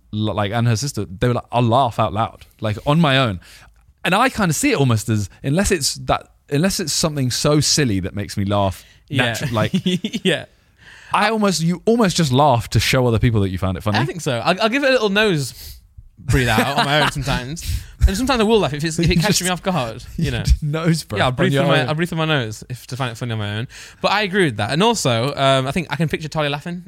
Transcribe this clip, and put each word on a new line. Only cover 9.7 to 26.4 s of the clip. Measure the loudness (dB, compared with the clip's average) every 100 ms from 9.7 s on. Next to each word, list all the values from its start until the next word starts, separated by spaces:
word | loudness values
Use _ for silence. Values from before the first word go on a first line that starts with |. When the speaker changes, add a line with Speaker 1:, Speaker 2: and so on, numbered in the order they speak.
Speaker 2:
<laughs> | 0 0 -2 -4 -4
Yeah. | -2 -2 -4 _ _ _ -20 -20 -4
Speaker 1:
I | 0 2
almost, | 2 0 0
you | 0 0 2
almost | 2 2 2
just | 2
laugh | 4 4 4 2
to | 0
show | 2 2 2
other | 2
people | 2 2
that | 0
you | 0
found | -4 -2
it |
funny. | -2 0
Speaker 2:
I |
think | -2 -4
so. | -4 -2
I'll, | 0 0
I'll | 0
give | 2
it | 2
a |
little | 2 2
nose | 2 2 0 -2 -8 -18 -18 -20 -20 -20 -12
breathe | 0 2 4
out | 2 2 0
on |
my | 2 2
own | 2
Speaker 1:
<laughs> | -2
Speaker 2:
sometimes. | -2 -4 -4 -8 -4 -6 -6 2 4
And | 4
sometimes | 2 2
I |
will | 4 4
laugh | 2
if | -2
it's, | -4 0
if | 2
it | 2
Speaker 1:
You |
Speaker 2:
catches | 2 2
Speaker 1:
just | 0
Speaker 2:
me |
off | -2
guard, | -2 -2 -2 -6 -10 -4
you |
Speaker 1:
<laughs> | -2
you |
Speaker 2:
know. | 0 2 2
Speaker 1:
nose | 2 -2 0 0
breath | -2 -2
Speaker 2:
Yeah, | 0
I'll |
breathe | 0 0
Speaker 1:
on |
your | 2
Speaker 2:
through | 2
my, | 2
Speaker 1:
own. | 2
Speaker 2:
I'll |
breathe | -2 -4
through | -2
my |
nose | 0 0 -2 -8 -12
if | -14 -10
to | -6
find | -6
it | -6
funny | -6
on | -4
my | -4 -6
own. | -8 -12 -20 -4
But | -2
I | 0
agree | 0 0 0
with | 0
that. | -2
And | 2
also, | 2 2 0 0 -2
um, | 0 2 2 0
I |
think | -4 -4
I | -2
can | -2
picture | -4 -6
Talia | -4